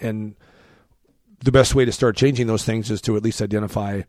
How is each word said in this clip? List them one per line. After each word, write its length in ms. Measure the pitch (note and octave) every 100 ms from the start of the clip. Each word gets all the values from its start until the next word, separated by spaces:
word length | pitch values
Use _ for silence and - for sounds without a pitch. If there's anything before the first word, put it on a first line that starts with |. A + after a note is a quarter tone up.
and 340 | A2+ G#2+ G#2+ - _ _ _ _ _ _ _ _ _ _
the 140 | C3
best 200 | C3 B2
way 120 | C3+
to 80 | B2
start 240 | - B2+ G#2
changing 320 | C3+ B2 A#2
those 160 | A2
things 260 | - A2+ G#2+
is 100 | G#2
to 140 | - G#2+
at 60 |
least 180 | A2+ -
identify 640 | G2+ G#2 G#2 A2+ G2+ G2+